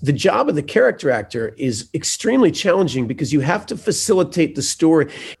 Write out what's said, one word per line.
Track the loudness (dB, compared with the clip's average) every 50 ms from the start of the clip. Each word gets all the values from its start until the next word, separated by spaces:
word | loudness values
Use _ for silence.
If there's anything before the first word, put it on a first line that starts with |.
the | -2 -2 0
job | 2 2 2 2 2 2 0
of | 0
the | -2 -2
character | 0 2 2 4 4 2 0 0 -2
actor | 0 -2 -2 -6 -6 -6 -6 -6 -6 -4
is | -4 -4 -4 -4 -6 -8 -8
extremely | -6 -4 -6 -6 -4 0 2 4 4 4 4 2
challenging | 2 0 0 2 2 2 0 0 -2 -4 -4
because | -4 -4 -2 0 0
you | 0
have | 2 0 -2 -2 -4
to | -6 -10
facilitate | -6 -4 -4 -2 -2 0 2 2 2 2 0 0 0 0 0 -2
the | -4 -6
story. | -6 -2 0 2 4 4 4 2 0 -4 -14 -16 -16 -16 -10